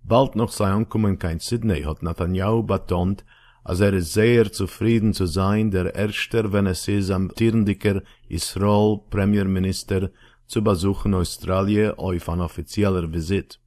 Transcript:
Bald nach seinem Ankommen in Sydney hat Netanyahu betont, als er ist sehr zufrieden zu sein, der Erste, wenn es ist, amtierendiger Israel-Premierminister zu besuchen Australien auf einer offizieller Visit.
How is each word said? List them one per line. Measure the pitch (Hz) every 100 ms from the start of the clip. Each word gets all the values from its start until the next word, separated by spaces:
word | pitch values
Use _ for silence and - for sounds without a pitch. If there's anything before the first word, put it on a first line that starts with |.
Bald | - 117 135 104
nach | 113
seinem | - 101 101
Ankommen | 113 110 104 92
in | 87 82
Sydney | - 120 113 76
hat | 73 78
Netanyahu | 85 85 87 92 95 113
betont, | 104 98 - 90 90 98 - _ _ _
als | - 90
er | 101
ist | 98 82
sehr | 107 113 120 104
zufrieden | - 95 - 110 117 107
zu | 92
sein, | 92 82 98 107 110
der | 95 90
Erste, | - 104 - - 117 107
wenn | 101
es | 98 87 -
ist, | 101 95
amtierendiger | 92 92 - 113 113 104 101 104 98 - - -
Israel-Premierminister | 85 - 95 101 104 107 104 - 101 98 104 95 95 95 92 - 95 95 _ - _ _
zu | 123
besuchen | 107 92 98 98 107
Australien | 95 85 - 82 92 98 104 107
auf | - 92 87 -
einer | 87
offizieller | 87 - 78 - 98 92 82
Visit. | 82 80 101 - -